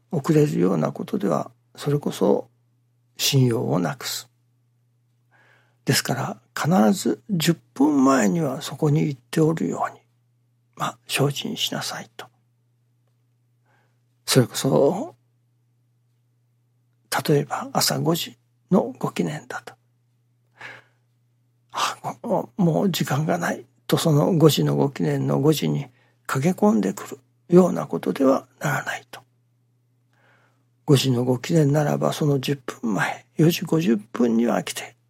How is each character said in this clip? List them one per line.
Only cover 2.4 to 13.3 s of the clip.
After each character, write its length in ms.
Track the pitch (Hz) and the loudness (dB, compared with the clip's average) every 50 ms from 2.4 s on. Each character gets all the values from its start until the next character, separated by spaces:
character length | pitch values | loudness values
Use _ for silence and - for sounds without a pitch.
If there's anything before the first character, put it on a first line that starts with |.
| - - _ _ _ _ _ _ _ _ _ _ _ _ _ - | 0 -6 _ _ _ _ _ _ _ _ _ _ _ _ _ -4
信 280 | - - 143 135 127 | -2 2 4 4 4
用 240 | 123 113 120 123 127 | 4 2 0 -2 -2
を 80 | 135 139 | 0 0
な 180 | - 143 139 | -2 -2 -4
く 120 | - - - | -6 -8 -8
す。 200 | - - - _ _ _ _ _ _ _ _ _ _ _ _ _ _ _ _ _ _ _ _ _ _ _ _ _ _ _ _ _ _ _ _ | -8 -10 -10 _ _ _ _ _ _ _ _ _ _ _ _ _ _ _ _ _ _ _ _ _ _ _ _ _ _ _ _ _ _ _ _
で 80 | - 139 | -2 0
す 80 | - | 0
か 140 | - - 139 | 0 -2 -4
ら、 220 | 131 131 135 208 - _ _ - - | -4 -4 -6 -8 -10 _ _ -8 -4
必 320 | - 143 180 196 214 214 202 | 0 2 4 4 6 4 4
ず 280 | 185 - 233 415 - - - | 2 0 -2 -4 -4 -4 -4
十 240 | 208 165 156 175 165 - _ _ - | -4 0 0 0 0 -2 _ _ -2
分 280 | - 269 311 302 277 262 | 0 2 2 4 4 4
前 260 | 269 269 262 214 196 | 4 4 4 2 2
に 120 | 180 170 | 0 0
は 220 | 160 135 - 156 - | 0 -2 -4 -6 -8
そ 120 | - 147 - | -10 -6 -2
こ 120 | 160 151 | 0 2
に 140 | 143 160 160 | 2 2 2
行 120 | 156 143 | 0 -4
っ 60 | - _ _ | -6 _ _
て 120 | - 165 | 0 2
お 120 | 160 156 165 | 2 2 2
る 140 | 160 - - | 0 -2 -4
よ 200 | - - - - | -2 -2 -4 -6
う 60 | - | -6
に、 60 | - _ _ _ _ _ _ _ _ _ _ _ _ _ _ _ | -10 _ _ _ _ _ _ _ _ _ _ _ _ _ _ _
ま 120 | - - - | -8 -8 -8
あ、 100 | - - _ - | -8 -8 _ -6
精 220 | - - 135 143 | -2 0 0 0
進 260 | 139 - - - - | -2 -4 -6 -6 -6
し 160 | - - - | -6 -6 -6
な 120 | - - - | -4 -6 -6
さ 180 | - - - | -8 -8 -10
い 80 | - - _ - | -12 -14 _ -20
と。 80 | - - _ _ _ _ _ _ _ _ _ _ _ _ _ _ _ _ _ _ _ _ | -20 -20 _ _ _ _ _ _ _ _ _ _ _ _ _ _ _ _ _ _ _ _